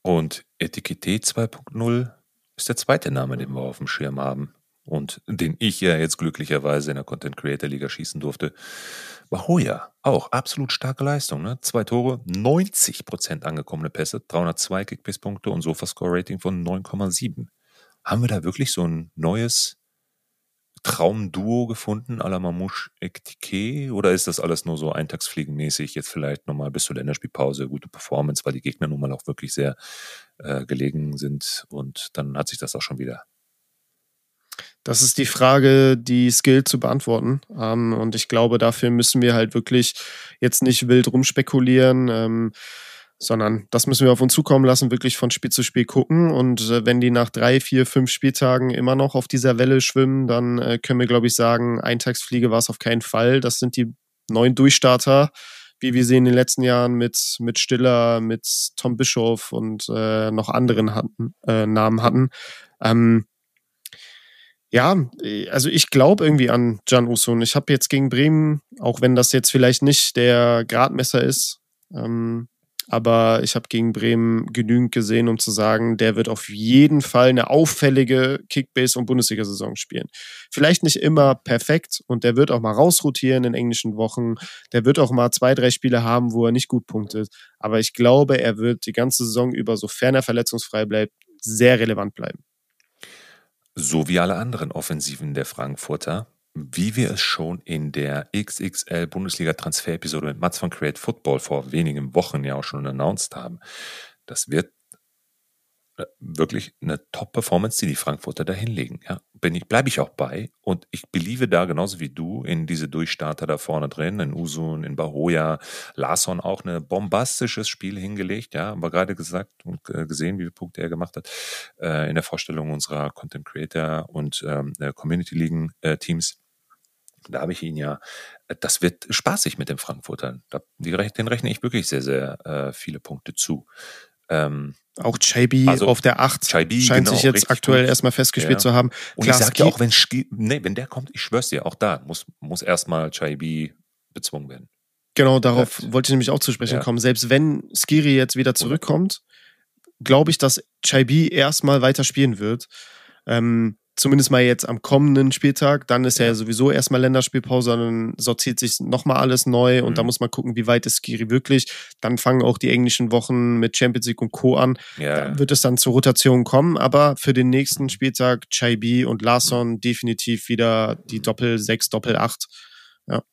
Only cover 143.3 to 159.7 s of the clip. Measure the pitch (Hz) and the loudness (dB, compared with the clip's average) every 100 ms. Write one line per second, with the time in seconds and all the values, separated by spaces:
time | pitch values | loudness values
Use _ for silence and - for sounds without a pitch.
143.3 | 71 78 78 78 _ _ _ _ - - | -6 -6 -6 -8 _ _ _ _ -12 -10
144.3 | 73 69 64 - _ _ _ _ - 135 | -10 -14 -18 -20 _ _ _ _ 2 4
145.3 | 131 123 120 117 - - 123 131 135 123 | 6 4 2 0 -4 -2 -2 2 2 2
146.3 | 139 - 117 117 143 131 120 127 117 120 | 0 -2 -2 -2 -2 -2 0 0 0 2
147.3 | 135 156 147 - - - 151 147 135 127 | 4 4 0 -4 -6 2 2 4 4 2
148.3 | 127 127 120 - 156 - 151 190 - _ | 0 0 0 -2 -4 0 0 0 -4 _
149.3 | _ _ _ _ _ _ _ 110 135 160 | _ _ _ _ _ _ _ 4 6 6
150.3 | 160 135 - - _ - 135 123 151 160 | 2 2 0 -6 _ 0 2 4 4 4
151.3 | 175 139 156 123 139 127 135 131 - 139 | 2 0 2 2 4 4 2 -2 2 0
152.3 | 101 104 120 - - - - - _ - | 0 -4 -4 -8 -20 -20 -20 -20 _ -2
153.3 | 120 117 117 113 104 _ - 139 139 131 | 0 2 2 0 -4 _ -2 4 4 4
154.3 | 127 123 120 - 117 - 139 147 135 135 | 4 4 2 -2 -6 2 4 6 6 4
155.3 | 135 139 139 143 143 - 123 127 - 117 | 4 2 4 2 2 2 2 2 2 2
156.3 | 110 113 113 135 139 131 127 131 131 - | 2 -2 2 2 2 2 2 4 2 2
157.3 | 131 - 127 120 117 117 113 113 - - | -4 0 0 2 0 0 -2 -4 -4 -4
158.3 | 117 - 117 120 - 120 120 - 131 135 | -2 -2 -2 -2 -4 -2 -2 0 0 2
159.3 | 127 - 120 123 | 2 2 4 4